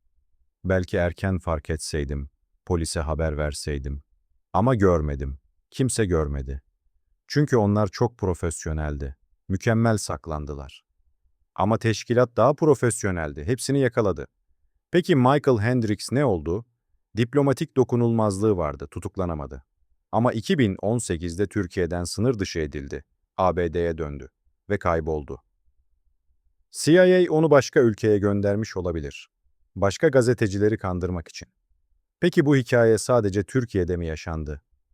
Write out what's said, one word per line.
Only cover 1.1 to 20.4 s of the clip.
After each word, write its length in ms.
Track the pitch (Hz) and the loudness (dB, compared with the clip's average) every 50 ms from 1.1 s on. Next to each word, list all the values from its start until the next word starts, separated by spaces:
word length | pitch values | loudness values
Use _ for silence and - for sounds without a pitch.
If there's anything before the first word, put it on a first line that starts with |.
| 85 - - 95 95 85 | -2 -4 -4 -2 -2 -2
fark 320 | - 85 80 78 - - | -4 -4 -4 -4 -4 -6
etseydim, 600 | 80 78 - - - 78 71 69 71 71 69 - _ _ _ _ _ _ _ | -8 -8 -6 -6 -6 -6 -4 -4 -6 -8 -8 -10 _ _ _ _ _ _ _
polise 340 | - 90 85 80 - - 87 | -4 -2 -2 -2 -4 -4 -6
haber 360 | 76 80 78 73 80 80 76 | -4 -4 -2 -2 -2 -2 -2
verseydim. 640 | 73 76 76 73 - - 78 73 71 67 69 69 71 - _ _ _ _ _ _ _ _ _ - | -2 -4 -4 -6 -8 -8 -6 -6 -6 -6 -8 -10 -10 -12 _ _ _ _ _ _ _ _ _ -2
Ama 220 | 92 107 131 131 | 0 2 2 2
görmedim, 640 | 107 98 92 87 80 78 73 71 65 69 67 69 - _ _ _ _ _ _ | 4 4 4 4 4 2 -2 -4 -6 -6 -8 -10 -12 _ _ _ _ _ _
kimse 340 | - - 131 120 - - 110 | -4 -2 -2 -2 0 0 0
görmedi. 580 | 90 87 80 78 71 71 71 65 67 67 69 - _ _ _ _ _ _ _ _ _ _ _ _ | 2 2 0 0 0 -4 -6 -6 -8 -10 -10 -12 _ _ _ _ _ _ _ _ _ _ _ _
Çünkü 300 | - - 143 151 - 127 | -4 0 0 0 2 2
onlar 320 | 117 104 101 101 107 107 92 | 2 2 4 2 2 0 -2
çok 300 | - - 120 120 - - | -2 -2 -2 -2 -2 -2
profesyoneldi, 960 | 107 92 85 - - 85 - - - 80 78 78 78 76 73 71 71 65 65 _ _ _ _ _ _ - | -4 -2 -2 -2 -4 -6 -6 -6 -6 -6 -6 -4 -4 -4 -6 -6 -8 -10 -12 _ _ _ _ _ _ -6
mükemmel 500 | 95 92 - 120 113 113 113 117 107 101 | -6 -2 0 0 0 2 2 2 2 0
saklandılar. 840 | - - 82 78 - 80 78 76 76 73 73 69 69 65 - - _ _ _ _ _ _ _ _ _ _ _ _ _ _ _ | -2 -6 -10 -10 -8 -8 -8 -8 -8 -8 -10 -12 -12 -16 -18 -20 _ _ _ _ _ _ _ _ _ _ _ _ _ _ _
Ama 240 | - 92 104 113 110 | -2 0 0 0 0
teşkilat 580 | - 113 104 - - - 117 120 127 123 - | 0 -2 -2 -2 -2 0 2 2 2 2 2
daha 180 | - 110 135 147 | 2 4 4 4
profesyoneldi, 880 | - 170 156 135 - 127 117 - - - 98 90 85 78 76 71 76 73 | 4 4 2 4 4 2 -2 -2 -2 -4 -4 -2 -2 -4 -6 -8 -8 -4
hepsini 360 | 95 131 117 - - 135 139 | -4 -4 -4 -2 -2 0 2
yakaladı. 460 | 135 120 - 123 107 98 85 73 67 - _ _ _ _ _ _ _ _ _ _ _ _ | 2 2 2 0 0 0 0 -4 -6 -14 _ _ _ _ _ _ _ _ _ _ _ _
Peki 260 | - 175 - - 165 | -2 0 2 2 4
Michael 420 | 135 123 127 143 147 - 139 123 104 | 4 6 4 4 4 4 2 2 2
Hendricks 540 | 104 120 127 127 113 104 104 - - - 113 | 2 0 0 0 0 0 -2 -4 -4 -4 -2
ne 120 | 135 147 | 0 0
oldu? 420 | 123 95 82 76 85 87 110 117 _ _ _ _ _ _ _ _ _ - | 0 0 -2 -2 -4 -6 -6 -6 _ _ _ _ _ _ _ _ _ -2
Diplomatik 600 | 104 120 117 131 143 139 139 131 - 160 - - | -2 -2 0 2 2 2 2 2 0 -2 -4 0
dokunulmazlığı 800 | 131 120 - 123 120 120 117 117 113 107 107 95 95 107 110 101 | 0 0 2 2 0 2 2 2 2 2 0 0 0 2 2 2
vardı, 300 | 87 80 73 71 69 71 71 | 2 0 -4 -4 -8 -12 -12
tutuklanamadı. 760 | - - - 95 - 95 92 87 82 73 71 67 69 64 - _ _ _ _ _ _ _ _ - - | -12 -12 -12 -10 -8 -6 -6 -4 -6 -6 -8 -12 -14 -16 -20 _ _ _ _ _ _ _ _ -4 -2
Ama 200 | 110 117 123 - | 0 0 0 0
iki 260 | 113 | -2